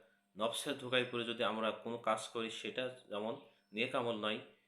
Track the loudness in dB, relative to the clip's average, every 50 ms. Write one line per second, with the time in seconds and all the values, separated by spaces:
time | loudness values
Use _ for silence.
0 | -14 -20 _ _ _ _ -2 0 0 0 0 0 -2 -2 -4 -4 -2 2 4 4
1 | 4 4 0 -2 0 0 0 2 2 2 2 2 2 0 0 0 -4 -6 -4 0
2 | 2 2 2 2 0 -4 -4 -4 -4 -4 -4 -6 -6 -4 -4 -2 -4 -4 -6 -10
3 | -10 -6 -4 -2 -2 -2 -4 -6 -8 -16 -20 _ _ _ -2 0 0 2 2 2
4 | 2 2 2 2 2 0 0 0 -4 -10 -18 _ _